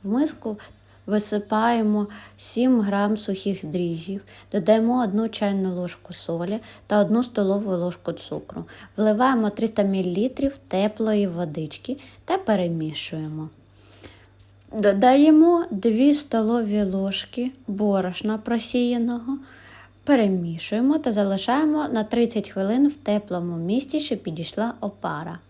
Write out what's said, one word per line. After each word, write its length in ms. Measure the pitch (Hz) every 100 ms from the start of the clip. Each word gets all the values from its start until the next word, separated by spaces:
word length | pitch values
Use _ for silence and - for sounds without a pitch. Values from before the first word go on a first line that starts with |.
В 60 | 196
миску 480 | 233 302 - 226 208 - - _ - -
висипаємо 1000 | 208 208 208 202 214 226 233 214 208 208 - - -
сім 440 | - 226 254 247
грам 360 | 202 202 208 214
сухих 480 | - 190 202 190 156
дріжджів, 560 | 170 175 165 170 196 - - -
додаємо 520 | 190 170 220 226 247
одну 260 | 226 202 226
чайну 460 | 220 208 196 190 180
ложку 380 | 175 - -
солі 460 | 180 - 170 175 214 - - -
та 120 | 208
одну 240 | 185 220
столову 480 | 247 - 196 196 208
ложку 400 | 180 175 175 -
цукру. 540 | 170 - 151 - - 165 - - -
Вливаємо 520 | 214 214 254 254 214
триста 340 | 208 226 220
мілілітрів 720 | 202 196 180 180 247 262 277 277 -
теплої 600 | 185 208 214 220 214 202
водички 680 | 170 170 151 156 - - 277 - - -
та 120 | 370
перемішуємо. 1120 | 381 202 175 165 156 151 - 156 156 156 156 - _ _ - - - - - _ - _ -
Додаємо 920 | 226 202 202 247 277 302 311 330 339 349
дві 420 | 196 233 220 277
столові 680 | 294 - 226 214 240 214 208
ложки 680 | 196 190 196 196 - - 247 262 -
борошна 680 | 196 208 196 180 180 214 214
просіяного, 1000 | 214 233 220 247 240 240 233 240 233 277 - - - - - _
перемішуємо 960 | - 277 208 185 170 165 - 208 262 311
та 140 | 277
залишаємо 760 | 208 202 196 190 262 311 302 294
на 160 | 233
тридцять 460 | 214 240 233 226 196
хвилин 380 | - 196 240 285
в 80 | 285
теплому 640 | - 208 208 180 175 170
місці, 420 | 170 226 277 302
щоб 240 | 294 214
підійшла 500 | - 160 165 - 226 -
опара. 580 | 202 - 180 151 165 170